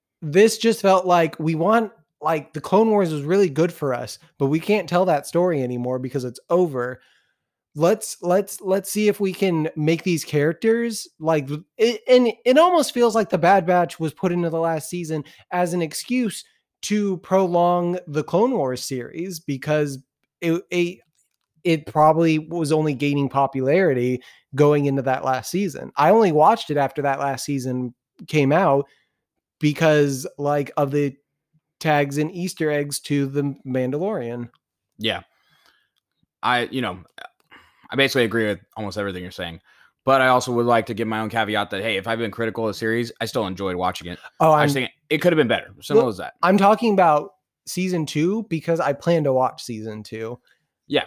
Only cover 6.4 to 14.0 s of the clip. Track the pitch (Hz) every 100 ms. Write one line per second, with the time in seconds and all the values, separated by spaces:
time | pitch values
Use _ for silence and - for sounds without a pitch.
6.4 | - 175 175 131 123 127 _ _ _ _
7.4 | _ _ _ 147 165 214 - - 175 185
8.4 | 196 - 190 196 190 208 208 202 196 170
9.4 | 190 165 156 - 151 165 190 160 - 151
10.4 | 147 170 226 233 233 214 - _ 156 156
11.4 | 135 151 - - 226 220 - 254 240 214
12.4 | 240 262 349 349 269 240 240 220 208 180
13.4 | 196 196 170 180 175 -